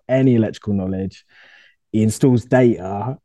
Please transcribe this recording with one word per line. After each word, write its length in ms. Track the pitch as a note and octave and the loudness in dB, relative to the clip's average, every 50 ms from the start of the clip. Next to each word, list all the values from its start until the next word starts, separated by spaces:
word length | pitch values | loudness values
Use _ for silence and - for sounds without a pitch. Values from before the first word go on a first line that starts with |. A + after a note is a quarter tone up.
| _ | _
any 280 | - C3 C3 C3 C3+ A#2+ | -2 0 2 2 4 2
electrical 380 | A2+ G#2+ - - - - G#2 G2+ | 2 0 -2 -4 -8 -6 -4 -4
knowledge, 520 | G2 F#2 F#2+ F#2+ F#2+ F#2+ G2 - - _ _ _ _ - _ - - _ _ _ _ _ _ - | -4 -4 -4 -6 -6 -6 -8 -10 -14 _ _ _ _ -20 _ -20 -20 _ _ _ _ _ _ -2
he 80 | A2 G#2+ | 0 0
installs 400 | A2 A2 - D3 C3+ B2 A2+ - | 0 0 2 2 2 2 2 0
data 720 | - C3 B2+ B2+ A#2+ A2 - F#2 F#2+ G2+ G2+ G#2+ B2+ C#3 - _ | 0 2 2 4 4 2 0 -4 -8 -8 -8 -8 -8 -10 -12 _